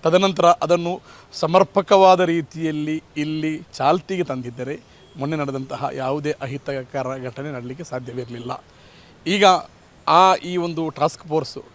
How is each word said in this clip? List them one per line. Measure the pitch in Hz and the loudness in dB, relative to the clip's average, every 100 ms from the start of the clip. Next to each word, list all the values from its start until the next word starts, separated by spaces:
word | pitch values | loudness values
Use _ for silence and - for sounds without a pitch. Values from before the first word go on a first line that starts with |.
ತದನಂತರ | 165 180 196 180 175 | 4 4 2 2 2
ಅದನ್ನು | 170 151 175 170 185 - - - | 4 2 0 0 -8 -12 -20 -20
ಸಮರ್ಪಕವಾದ | - 160 180 190 202 - 196 190 185 | -6 2 2 2 0 4 6 8 6
ರೀತಿಯಲ್ಲಿ | 180 170 147 160 160 151 151 156 - 151 | 4 0 -4 -6 -4 -4 -4 -6 -8 -8
ಇಲ್ಲಿ | 151 156 156 156 175 | -6 -4 -6 -6 -12
ಚಾಲ್ತಿಗೆ | - 135 175 - 185 | -2 2 2 0 -6
ತಂದಿದ್ದರೆ | 170 131 120 117 127 151 _ _ - 160 | -4 -6 -8 -10 -10 -10 _ _ -20 -8
ಮೊನ್ನೆ | 139 160 | -6 -4
ನಡೆದಂತಹ | 139 135 131 127 135 | -4 -6 -8 -6 -6
ಯಾವುದೇ | 135 131 147 143 147 | -4 -4 -4 -4 -6
ಅಹಿತಕರ | 135 135 - 139 127 139 127 135 127 | -8 -10 -8 -10 -8 -6 -6 -8 -10
ಘಟನೆ | 117 147 | -10 -12
ನಡಲಿಕ್ಕೆ | 131 120 131 | -10 -12 -14
ಸಾಧ್ಯವಿರಲಿಲ್ಲ. | 165 127 123 120 120 120 120 127 _ _ - - - - - | -10 -12 -10 -12 -10 -12 -12 -12 _ _ -20 -20 -20 -12 -4
ಈಗ | 202 196 175 - _ _ _ - | 4 6 4 -2 _ _ _ 4
ಆ, | 160 190 190 | 6 6 4
ಈ | 170 180 | -2 -4
ಒಂದು | 170 160 160 | -4 -4 -6
ಟಾಸ್ಕ್ | - 151 - 165 | -2 -2 -2 -4
ಫೋರ್ಸ್ | 156 135 131 - | -4 -4 -12 -18